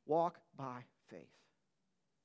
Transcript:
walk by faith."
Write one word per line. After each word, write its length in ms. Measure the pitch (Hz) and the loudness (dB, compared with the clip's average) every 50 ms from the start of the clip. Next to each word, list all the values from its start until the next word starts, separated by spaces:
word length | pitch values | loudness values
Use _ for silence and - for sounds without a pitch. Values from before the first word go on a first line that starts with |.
| - | 0
walk 340 | 139 151 170 165 175 - - _ _ - | 2 4 4 4 2 0 -6 _ _ -10
by 280 | - 135 131 123 123 123 - _ _ _ - | -8 -8 -6 -8 -10 -12 -16 _ _ _ -16
faith." 200 | 107 82 62 - _ _ _ _ _ _ _ _ _ _ _ _ _ _ _ _ _ _ | -16 -16 -16 -18 _ _ _ _ _ _ _ _ _ _ _ _ _ _ _ _ _ _